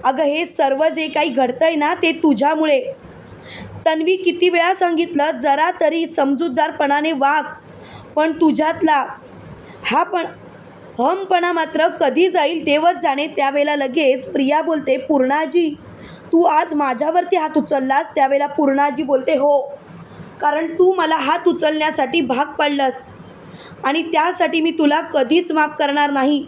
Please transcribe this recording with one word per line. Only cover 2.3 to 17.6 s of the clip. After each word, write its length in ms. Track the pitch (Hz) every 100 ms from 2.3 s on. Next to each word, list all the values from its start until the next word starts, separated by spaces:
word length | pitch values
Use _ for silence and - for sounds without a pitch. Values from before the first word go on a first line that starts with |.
| 233 285 311 311 277 - - - - - - - - - - -
तन्वी, 300 | 320 320 370
किती 320 | 370 - 359
वेळा 260 | 349 339
सांगितलं, 560 | 370 359 330 339 277 294 269
जरा 280 | 285 285 330 359
तरी 260 | 311 330 330
समजूतदारपणाने 1040 | 330 277 269 330 247 302 320 285 285 311
वाग, 300 | 302 277 302 294 - - - - - - -
पण 160 | 320
तुझ्यातला 760 | 311 320 247 311 330 320 294 247 - - - - - - -
हा 180 | - 262
पण 240 | 349 359 330 - - - - - - -
हमपणा 540 | 254 381 381 359 349
मात्र 360 | 339 320 320 330
कधी 400 | - 302 247 359
जाईल 340 | 349 294 330
देवच 320 | 285 294 330 370
जाणे." 240 | 320 294 302
त्यावेळेला 500 | - 277 277 294 294
लगेच 500 | 269 262 285 262 -
प्रिया 360 | 285 269 302
बोलते, 340 | 320 311 - 262
"पूर्णाजी, 760 | 262 294 254 285 311 349 320 294 - - - - -
तू 100 | 330
आज 320 | 339 311 349
माझ्यावरती 600 | 302 285 240 294 339 359 370
हात 220 | 311
उचललास." 480 | 311